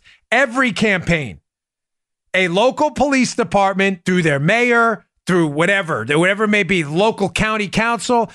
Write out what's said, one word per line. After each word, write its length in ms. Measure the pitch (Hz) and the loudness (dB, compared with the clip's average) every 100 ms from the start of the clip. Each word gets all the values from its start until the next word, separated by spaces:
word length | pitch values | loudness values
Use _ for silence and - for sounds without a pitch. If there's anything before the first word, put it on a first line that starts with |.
| _ _ - | _ _ -2
Every 400 | 226 269 240 254 | 0 0 0 0
campaign. 680 | 175 214 190 165 165 127 76 _ _ _ _ _ _ _ _ _ | 0 0 0 0 -2 -4 -12 _ _ _ _ _ _ _ _ _
A 140 | 185 185 | -2 0
local 440 | 175 247 - 302 | 2 0 0 -2
police 440 | - 285 269 240 - | 0 0 2 0 -2
department, 680 | 185 202 196 190 196 190 - | -2 0 0 0 -2 -2 -2
through 160 | 180 | 0
their 160 | 165 139 | 0 0
mayor, 680 | 151 233 240 233 226 214 _ _ - | 0 2 2 2 2 -2 _ _ -2
through 200 | 180 160 | 0 0
whatever, 580 | 143 180 196 165 131 113 | 0 0 0 -2 -4 -2
whatever 400 | 147 180 202 214 | 0 2 0 0
it 40 | |
may 140 | 208 | 0
be, 200 | 175 185 143 | 0 -2 -2
local 440 | 160 220 214 196 | 0 0 0 -2
county 380 | - 220 220 202 | -2 -2 -2 -4
council, 640 | - 226 233 - 240 220 | -2 -2 -2 0 0 0